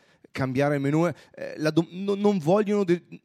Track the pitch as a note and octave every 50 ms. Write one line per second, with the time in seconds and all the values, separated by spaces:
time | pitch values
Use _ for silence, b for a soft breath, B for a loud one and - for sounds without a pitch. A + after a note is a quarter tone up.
0 | b b b b - _ - - C3+ C3 B2+ C3 C#3 D3 D3+ C#3 C#3 C#3 D3 D#3
1 | E3+ F3 - - - _ - - - - - - D3+ D#3 D#3 D#3+ E3+ - E3+ F#3
2 | G3 G3 G3+ G3 G#3 G#3 G#3 F#3+ C#3 D#3 F#3 G#3+ G#3+ F#3+ G#3 G#3 G3+ E3+ F3 E3+
3 | - _ - -